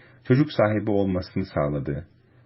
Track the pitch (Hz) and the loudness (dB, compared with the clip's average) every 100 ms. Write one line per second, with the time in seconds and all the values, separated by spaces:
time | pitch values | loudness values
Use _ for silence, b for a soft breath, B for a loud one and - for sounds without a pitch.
0 | B B - 127 151 - 107 107 107 101 | B B 2 2 2 2 2 2 0 0
1 | 95 90 - 98 92 85 73 73 67 69 | 0 -2 -4 -6 -4 -2 -2 -2 -4 -8
2 | - _ b b | -8 _ b b